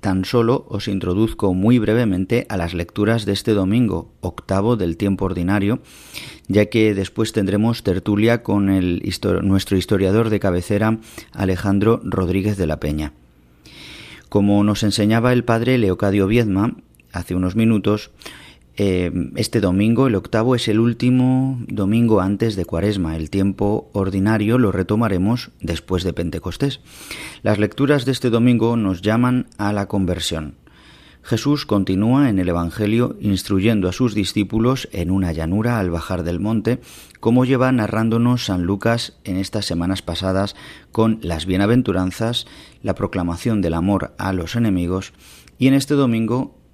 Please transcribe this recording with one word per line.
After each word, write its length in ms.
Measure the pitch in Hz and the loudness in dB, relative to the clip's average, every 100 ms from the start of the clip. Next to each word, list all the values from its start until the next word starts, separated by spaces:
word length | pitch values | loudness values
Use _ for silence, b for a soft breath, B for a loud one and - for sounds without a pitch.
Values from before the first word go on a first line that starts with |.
tan 240 | 104 95 | -2 -2
solo 400 | 95 123 113 139 - | 0 0 2 0 -2
os 180 | 98 104 | -8 -4
introduzco 640 | 98 92 92 110 - 101 | -4 -2 0 0 0 -2
muy 260 | 92 101 127 | 2 4 4
brevemente 680 | 104 110 117 90 95 117 - | 4 2 2 0 0 -2 -2
a 80 | 98 | -4
las 160 | 85 | -4
lecturas 540 | 87 85 - 104 117 104 | -4 -6 0 0 2 0
de 60 | |
este 200 | 98 - | -2 0
domingo, 580 | 104 92 113 120 90 73 _ | 0 2 2 2 -2 -6 _
octavo 540 | 92 - - 95 104 120 | -10 -10 -4 0 0 0
del 200 | 87 80 | -2 -2
tiempo 300 | 101 95 95 | -2 0 -2
ordinario, 560 | 90 87 101 98 127 B B B B B B - | -2 0 0 0 -2 B B B B B B 0
ya 180 | 98 104 | 2 2
que 280 | 117 107 | 4 2
después 400 | 98 95 - 113 | 2 -4 -2 -2
tendremos 480 | - 98 101 110 117 | 0 0 2 0 0
tertulia 600 | - 92 98 104 110 117 | -2 -2 0 2 4 2
con 280 | - 101 98 | 0 0 4
el 320 | 95 90 87 | 2 2 -2
histo-, 380 | - 90 98 90 | -4 -4 -2 0
nuestro 340 | 90 98 - 95 | 2 2 2 -2
historiador 540 | - 101 92 104 113 | 2 2 2 2 2
de 100 | 104 | 0
cabecera, 580 | 98 90 90 104 107 110 B B B | 0 -2 0 0 0 0 B B B
Alejandro 680 | - 95 92 101 98 107 113 | -4 -2 0 2 2 4 2
Rodríguez 520 | - 95 90 95 98 98 | 0 -2 0 0 0 -2
de 100 | 82 | -2
la 140 | 76 | -2
Peña. 320 | 76 76 76 - _ _ _ _ B B B B B B B | -4 -4 -6 -10 _ _ _ _ B B B B B B B
Como 340 | 104 101 101 | 0 2 2
nos 180 | 104 104 | 2 2
enseñaba 520 | 107 101 104 113 120 | 0 0 2 2 2
el 100 | 123 | 0
padre 320 | 120 113 117 127 | 0 0 2 2
Leocadio 500 | 104 90 101 98 95 | 2 0 0 2 2
Viedma 480 | 117 113 95 110 - _ _ _ | 2 2 2 0 -4 _ _ _
hace 220 | 90 90 | -10 -6
unos 200 | 90 92 | -2 -2
minutos, 580 | 104 113 110 98 104 - _ B B B B _ - | 2 2 2 2 0 -2 _ B B B B _ -2
eh, 360 | 101 92 90 90 82 - | 0 2 0 -2 -6 -4
este 240 | 107 113 | -2 2
domingo, 460 | 92 92 107 117 135 | 2 2 2 4 2
el 80 | |
octavo, 400 | 101 - 110 113 | 2 0 0 2
es 120 | 123 117 | 0 2
el 120 | 107 | 2
último 800 | 117 113 123 127 127 131 131 127 117 | 2 2 2 4 4 2 0 -4 -6
domingo 540 | 104 98 113 117 107 | -4 0 2 4 4
antes 340 | 92 101 113 98 | 2 0 0 -2
de 80 | |
Cuaresma. 520 | 87 82 101 101 82 80 | -4 0 0 0 -2 -4
El 120 | 80 | -4
tiempo 640 | 98 98 95 101 107 - | 0 0 0 -2 -2 -4
ordinario 640 | 101 95 95 98 110 104 123 | -4 -2 0 0 0 2 2
lo 160 | 113 | 2
retomaremos 800 | 92 90 107 117 95 95 123 - _ | 0 0 0 0 0 0 -2 -4 _
después 440 | - 85 - 92 | -6 -6 -2 -2
de 100 | 90 | -2
Pentecostés. 680 | 80 85 82 87 87 139 - B B B B B B | -4 -6 -6 -8 -4 -4 -4 B B B B B B
Las 160 | - 104 | -2 0
lecturas 480 | 104 - 139 147 120 | 0 0 2 2 0
de 60 | |
este 180 | 127 123 | -2 0
domingo 460 | 113 123 120 113 117 | 2 4 4 2 0
nos 260 | 104 90 | -2 0
llaman 460 | 101 110 123 127 - - | 0 2 2 0 -4 -6
a 160 | 104 | -4
la 140 | 104 101 | -2 -2
conversión. 680 | 101 92 90 87 82 76 - - B B B B B | -2 -2 -2 -4 -6 -8 -14 -20 B B B B B
Jesús 440 | - 117 143 147 - | -4 -2 0 -2 0
continúa 640 | 104 95 95 110 127 143 | 0 0 0 2 4 4
en 80 | 98 | 2
el 100 | 90 | 0
Evangelio 680 | 87 85 98 104 113 120 - | 0 -2 -2 0 2 0 -2
instruyendo 680 | 107 95 - 98 101 110 90 | -2 -2 0 0 2 2 0
a 40 | |
sus 220 | 90 127 | 0 -2
discípulos 760 | 104 95 - 95 90 117 131 - | 0 -2 -2 -2 0 0 -2 -6
en 200 | 95 85 | -6 -2
una 220 | 95 92 | 0 0
llanura 460 | 80 80 98 113 120 | -2 -2 -2 0 -2
al 120 | 92 | -2
bajar 340 | 82 78 90 | -4 -4 -6
del 160 | 85 87 | -4 -4
monte, 400 | 101 113 110 123 B B B B | -2 -2 -2 -4 B B B B
como 240 | 117 123 | 2 2
lleva 260 | 127 131 127 | 4 2 2
narrándonos 760 | 127 107 110 113 117 120 123 - | 2 0 0 0 2 2 2 0
San 160 | 90 | -2
Lucas 560 | 87 98 113 117 - - | 0 0 0 -2 -4 -12
en 140 | - 92 | -6 -4
estas 300 | 98 107 101 | -4 -6 -4
semanas 360 | 85 87 95 | -2 -2 -2
pasadas 540 | - 87 95 95 101 - B B B | -4 -4 -2 0 -2 -6 B B B
con 300 | - 113 110 | 0 0 0
las 240 | 85 82 90 | -4 -6 -2
bienaventuranzas, 1000 | 92 101 123 120 92 92 - 110 120 - B B B | 0 4 2 2 0 -2 -2 -4 -4 -8 B B B
la 140 | - 92 | -6 -4
proclamación 640 | 98 98 87 85 120 110 | -4 -2 -4 -4 -2 0
del 140 | 87 | 0
amor 400 | 82 90 98 - - | 0 0 0 -2 -6
a 140 | 95 | -4
los 240 | 92 82 117 | -4 -4 -2
enemigos, 560 | 113 95 87 92 98 _ B B B _ | 0 0 0 -4 -6 _ B B B _
y 100 | 123 | 2
en 60 | |
este 200 | 139 139 | 2 2
domingo 640 | 147 135 113 110 123 139 - _ | 2 2 2 0 -2 -4 -10 _